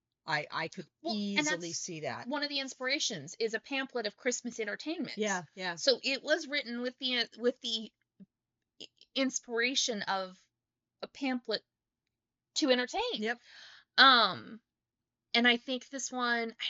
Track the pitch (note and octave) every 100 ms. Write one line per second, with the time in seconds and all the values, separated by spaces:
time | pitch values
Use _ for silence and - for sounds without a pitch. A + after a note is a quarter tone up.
0 | _ _ - D3+ - D#3+ E3 - - _
1 | D#4 G#3 G3+ G3+ D4+ D#4 E3+ D#3+ - D#3
2 | C#3 A2+ A#3 D4 D4 C#4 C4+ - B3+ D4
3 | - F3 C#3 - A3 G#3+ - C4+ C4+ A#3+
4 | G#3 - B3+ - A#3+ A#3 G#3 G3+ D4+ F4
5 | A#3 G3+ G#3+ F#3 D#3 F#3+ F#3 E3+ C#4 A#3+
6 | B3+ C4 C#4 E4 C#4 C#4+ A3+ A#3+ B3 -
7 | C4 B3 A3 A3 A#3+ - A#3+ A3+ A3 _
8 | _ - F#3+ _ _ _ _ - - _
9 | - C4 C4+ - B3 A3+ B3 C4+ - G#3
10 | - F#3+ F#3 F#3+ _ _ _ _ _ -
11 | - - C4+ B3+ - G#3 _ _ _ _
12 | _ _ _ _ _ - D4 B3 B3 F#4
13 | B4 C4 G#3+ A#3+ - - - - _ -
14 | C4+ A#3+ G3+ B2 - A3 _ _ _ _
15 | _ _ _ A#3 A#3+ A#3+ - B3+ - C4+
16 | - B3+ A#3+ A#3 A3+ -